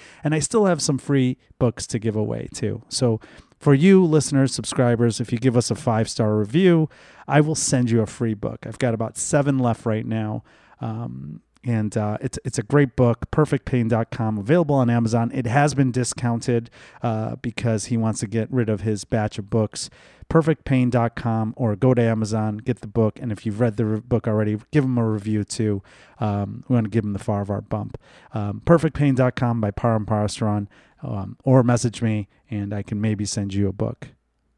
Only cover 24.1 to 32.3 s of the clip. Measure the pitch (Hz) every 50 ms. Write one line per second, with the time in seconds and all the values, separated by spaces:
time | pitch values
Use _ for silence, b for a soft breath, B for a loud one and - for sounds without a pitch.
24.1 | 120 113 - - 110 107 107 107 107 104 - _ - 151 139 131 127 120 117 113
25.1 | 107 107 101 110 107 107 101 - - - 113 107 104 98 B B B B B B
26.1 | B - - 107 101 101 101 101 104 117 - - 131 120 110 104 98 113 104 104
27.1 | 101 92 - - 107 101 101 98 104 101 104 - - 104 104 110 - B B B
28.1 | B B B B - 110 104 104 101 110 - - 170 165 139 160 - - 143 143
29.1 | 135 123 131 127 - - - 120 117 117 110 104 104 - - 120 113 110 104 92
30.1 | 110 107 104 104 - - 117 107 104 104 104 101 b b b b b _ - 131
31.1 | 117 101 95 95 107 - - - 131 135 120 120 123 117 - 123 104 - - 113
32.1 | 110 107 101 -